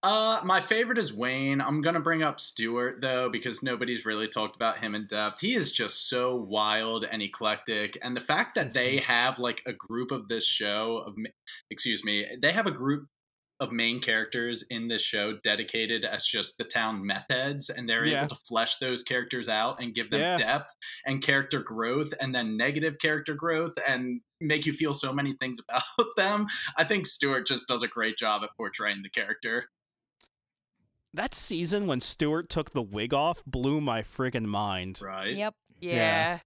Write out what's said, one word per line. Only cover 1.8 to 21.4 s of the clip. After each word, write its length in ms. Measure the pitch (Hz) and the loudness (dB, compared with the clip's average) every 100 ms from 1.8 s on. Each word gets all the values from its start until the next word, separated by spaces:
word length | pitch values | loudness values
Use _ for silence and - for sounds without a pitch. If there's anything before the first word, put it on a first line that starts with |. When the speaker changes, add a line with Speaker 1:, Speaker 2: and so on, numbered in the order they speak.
Speaker 1:
gonna 200 | 151 170 | 2 2
bring 240 | 151 160 | 2 2
up 160 | 156 143 | 2 0
Stewart, 600 | - - 113 120 123 127 | -4 -2 -2 0 -2 -2
though, 280 | 131 127 127 | -2 0 0
because 320 | 113 123 110 | -2 -4 -4
nobody's 420 | 131 120 120 117 | -2 -2 -2 -2
really 220 | 110 107 110 | -2 -2 -2
talked 300 | 110 107 - | -2 -4 0
about 220 | 113 107 | 0 0
him 180 | 113 104 | -4 -4
in 100 | 101 | -4
depth. 340 | 107 104 - | 0 -2 0
He 140 | 190 | 0
is 160 | 247 151 | 2 2
just 380 | - 107 - - | 0 0 2 2
so 260 | 127 123 | 2 0
wild 720 | 127 101 107 107 110 110 113 | 0 0 0 2 2 0 -2
and 180 | 104 110 | -2 -4
eclectic, 760 | 101 - 107 107 - 110 104 - | -6 -2 0 0 -2 -2 -2 -4
and 140 | 123 123 | -6 -6
the 40 | |
fact 360 | - 151 214 - | 0 0 2 0
that 180 | 139 | 0
they 220 | 127 123 135 | 0 2 2
Speaker 2:
Mm-hmm. 160 | - | 4
Speaker 1:
have, 260 | 120 123 131 | 4 4 2
like, 240 | 120 113 | -2 -2
a 80 | - | -6
group 380 | 107 - 117 123 | -10 -8 -6 -4
of 160 | 131 101 | -6 -2
this 180 | 113 | 0
show, 540 | - - 104 104 113 113 107 | 2 2 2 0 0 -2 -4
of 80 | 107 | -8
ma-, 140 | 110 _ - - _ | -10 _ -18 -18 _
excuse 320 | 107 123 104 | -2 0 0
me, 220 | 104 104 - 127 | 2 0 0 2
they 80 | 147 | 2
have 160 | 180 202 | 4 0
a 60 | |
group 340 | - 135 143 143 _ _ _ _ _ | 0 0 0 -4 _ _ _ _ _
of 100 | 127 | -4
main 300 | 117 117 120 | 0 0 0
characters 640 | 120 110 110 123 120 117 - | 0 0 0 -2 -2 -4 -4
in 180 | 117 117 | -6 -2
this 140 | 110 | 0
show 340 | - 107 104 107 | 0 0 -2 -2
dedicated 600 | 107 104 110 117 110 113 | 0 0 0 -2 0 0
as 220 | 107 104 - | -2 -2 0
just 320 | 110 110 - | 0 -2 -4
the 60 | |
town 420 | 113 120 113 107 98 | -2 0 0 -2 -2
meth 200 | 95 - | -4 -2
heads, 400 | 127 135 143 131 | -2 -2 -2 -4
and 180 | 123 120 | -4 0
they're 160 | 117 | 2
Speaker 2:
Yeah. 200 | 117 143 | 2 2
Speaker 1:
able 100 | 143 | 0
to 80 | - - | -4 -2
flesh 300 | 113 110 - | 0 2 0
those 260 | 131 123 | 0 -2
characters 440 | - 127 120 131 113 | 0 -2 -2 -4 0
out 320 | 107 117 135 | 2 0 -2
and 140 | 120 | -6
give 160 | 117 113 | -4 0
them 80 | 139 | 0
Speaker 2:
Yeah. 140 | 165 | 2
Speaker 1:
depth 360 | 175 113 143 - - - - 135 | 2 2 2 -2 -14 -14 -8 -4
and 160 | 135 | 0
character 380 | 135 139 | 4 4